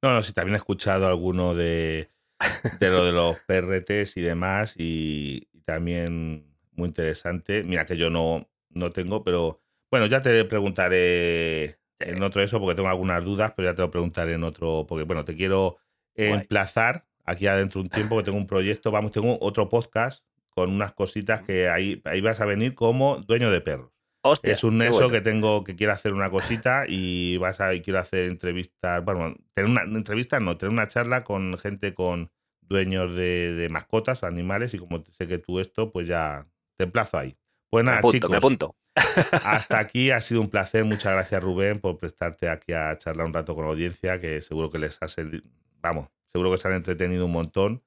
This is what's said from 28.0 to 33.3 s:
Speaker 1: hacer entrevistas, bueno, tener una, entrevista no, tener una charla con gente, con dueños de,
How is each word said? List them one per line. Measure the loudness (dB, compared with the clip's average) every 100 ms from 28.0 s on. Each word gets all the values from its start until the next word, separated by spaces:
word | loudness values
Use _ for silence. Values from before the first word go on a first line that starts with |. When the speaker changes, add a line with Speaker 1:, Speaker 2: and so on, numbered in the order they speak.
Speaker 1:
hacer | 0 -2 -2
entrevistas, | -2 -4 -4 -8 _ -4 -2
bueno, | -2 -2 -4 -8 _
tener | 0 2
una, | 2
entrevista | 0 -6 -4 -4 -2 -2
no, | 0 -2
tener | -2
una | -2 0
charla | -2 -2 -2
con | -2 -4 -4 -6
gente, | -8 -6 -6
con | -2 -2 -2 -6 _ _ _
dueños | _ 0 0 0 -2
de, | -2 -2